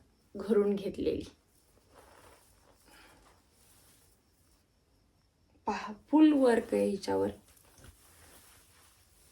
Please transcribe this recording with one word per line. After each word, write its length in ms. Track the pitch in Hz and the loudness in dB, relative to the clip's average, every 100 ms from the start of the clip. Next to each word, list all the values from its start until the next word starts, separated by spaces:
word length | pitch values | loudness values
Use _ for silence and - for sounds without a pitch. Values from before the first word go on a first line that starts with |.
| _ _ _ 202 | _ _ _ -12
घरून 400 | 196 208 202 190 | -2 0 0 -2
घेतलेली. 480 | 196 - - - - - _ _ _ _ _ - - - - - _ _ _ _ _ - - - - _ _ _ _ _ _ _ _ _ _ _ _ _ _ _ _ _ _ _ _ _ _ _ - | -6 -6 -6 -6 -10 -20 _ _ _ _ _ -20 -20 -20 -20 -20 _ _ _ _ _ -20 -20 -20 -20 _ _ _ _ _ _ _ _ _ _ _ _ _ _ _ _ _ _ _ _ _ _ _ -8
पहा 260 | 202 - 208 - | -6 -8 -14 0
फुल 200 | 302 311 | 4 6
वर्क 400 | 285 254 226 - | 6 4 2 0
आहे 120 | 208 202 | -2 -2
हिच्यावर. 440 | 196 196 196 202 - _ - _ - - - - - - - - - _ _ _ _ _ _ _ | -4 -4 -2 -2 -6 _ -20 _ -20 -20 -20 -20 -20 -20 -20 -20 -20 _ _ _ _ _ _ _